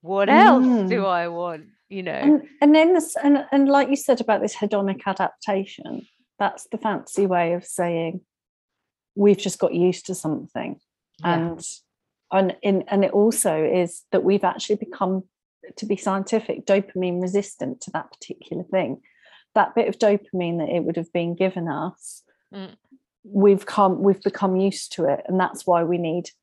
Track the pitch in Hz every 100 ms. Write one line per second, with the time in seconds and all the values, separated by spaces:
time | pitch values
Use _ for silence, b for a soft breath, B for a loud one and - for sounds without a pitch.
0 | 165 196 202 294 403 254 254 240 190 226
1 | 196 180 170 170 175 160 156 _ _ 196
2 | 180 - 285 302 - _ 294 311 320 359
3 | 311 - 285 285 285 277 277 277 262 277
4 | - 254 226 202 208 - 208 208 196 190
5 | - 190 190 _ - 196 196 - - -
6 | - _ _ _ 202 - - 220 220 202
7 | - - 196 180 170 175 - - 175 170
8 | 165 180 _ _ _ _ _ _ _ _
9 | _ - 202 196 196 - 185 170 180 180
10 | - 180 160 151 - - - - _ _
11 | _ _ 170 170 170 165 - - _ _
12 | _ _ _ 190 190 - 208 190 - 196
13 | 196 208 214 226 202 156 156 185 175 -
14 | _ 190 - 196 185 202 - 208 - -
15 | 185 190 185 _ _ _ - - 214 196
16 | - 196 196 220 - - - 196 196 185
17 | 185 175 180 196 202 - - - - -
18 | - - - - - 165 175 190 151 -
19 | b b b b b - 190 - 214 202
20 | 214 202 - 185 175 170 156 175 - 170
21 | 165 180 170 170 190 185 170 147 160 -
22 | - - _ _ _ 196 190 - _ _
23 | _ _ 202 202 202 196 - - 196 185
24 | 196 190 202 - 190 185 196 190 - -
25 | 156 143 - 185 180 - - 170 170 175
26 | 170 170 170 _